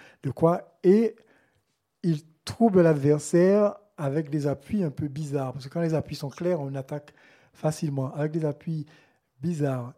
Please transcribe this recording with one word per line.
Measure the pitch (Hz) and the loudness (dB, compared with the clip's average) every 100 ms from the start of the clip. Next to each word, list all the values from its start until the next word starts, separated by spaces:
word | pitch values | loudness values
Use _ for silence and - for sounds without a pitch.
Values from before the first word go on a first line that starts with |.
| - _ | -20 _
de | 139 | -8
quoi, | - 165 175 - _ | 2 2 2 -4 _
et | 185 208 226 - _ _ _ _ _ _ _ _ | 4 6 4 -2 _ _ _ _ _ _ _ _
il | 175 151 - _ | -2 -2 -6 _
trouble | - - 226 190 | -14 2 4 6
l'adversaire | 165 151 139 147 - 175 185 202 208 - _ - | 6 4 4 2 2 4 4 4 2 -2 _ -8
avec | 143 147 147 | -4 -4 -4
des | 151 143 | -2 -2
appuis | 139 - 214 | -4 -4 -2
un | 165 | -2
peu | - 147 | -4 -8
bizarres. | 135 151 139 131 | -8 -6 -6 -6
Parce | 135 135 | -8 -10
que | |
quand | 170 | -4
les | 170 | -2
appuis | 156 - 151 | -2 -4 -8
sont | 143 | -10
clairs, | - 175 175 | -6 -4 -2
on | 139 | -4
attaque | 139 131 147 - _ _ _ _ | -8 -8 -10 -12 _ _ _ _
facilement, | _ 156 151 160 139 131 | _ -4 -2 -4 -4 -4
avec | 143 151 | -4 -4
des | 160 | -2
appuis | 156 143 - 156 147 _ _ _ _ _ | -4 -4 -8 -8 -10 _ _ _ _ _
bizarres. | 160 160 143 131 120 | -6 -2 -2 -4 -8